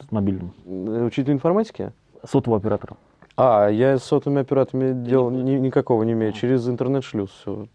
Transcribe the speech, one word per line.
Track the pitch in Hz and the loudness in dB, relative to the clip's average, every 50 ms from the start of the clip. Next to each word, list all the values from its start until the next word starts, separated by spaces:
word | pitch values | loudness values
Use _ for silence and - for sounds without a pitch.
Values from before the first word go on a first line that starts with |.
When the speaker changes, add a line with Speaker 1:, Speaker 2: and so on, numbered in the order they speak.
| 135 - | -12 -6
Speaker 1:
мобильным? | 113 107 98 98 95 92 90 87 - - - | -4 -2 0 0 -2 -2 -6 -12 -14 -16 -16
Speaker 2:
Э, | 87 95 92 95 107 107 117 120 | -12 -10 -8 -8 -6 -4 -2 -2
учителю | 117 - - 131 135 147 | -2 -2 -2 -2 0 -2
информатики? | 135 - 165 180 208 220 - - - 98 95 - _ _ _ _ - - - | 0 0 0 0 0 -2 -4 -6 -10 -10 -10 -12 _ _ _ _ -20 -6 -2
Speaker 1:
Сотового | - 139 117 120 113 104 | 0 0 2 2 0 0
оператора. | 98 110 101 101 - - - - _ _ _ _ - - _ - | 0 0 -2 -2 -4 -8 -18 -20 _ _ _ _ -20 -8 _ 2
Speaker 2:
А, | 123 131 113 104 104 104 | 4 4 6 6 4 4
я | 107 110 123 135 135 127 | 4 4 4 2 2 0
с | - | 0
сотовыми | - 156 139 - 147 143 143 | 0 0 0 0 0 0 0
операторами | 135 - 143 135 131 - - 131 131 131 131 127 120 | 0 0 0 0 0 0 0 -2 -2 -2 -2 -2 -2
дела | 120 127 131 123 120 | 0 2 2 2 2
ни-, | 127 131 127 131 135 139 | 0 -2 -2 0 0 0
никакого | 131 131 - 135 131 - 127 110 110 | 0 0 0 0 0 2 2 2 2
не | 113 117 | 2 0
имею. | 113 110 107 98 | 0 0 -2 -2
Через | - - 123 131 127 117 123 | -2 0 0 0 0 0 -2
интернет-шлюз | 123 113 127 127 139 135 127 - - 110 98 98 | -4 -2 -2 -2 -2 -2 -4 -4 -6 -6 -6 -6
все | - - - 104 98 104 104 107 | -8 -12 -12 -10 -10 -10 -12 -14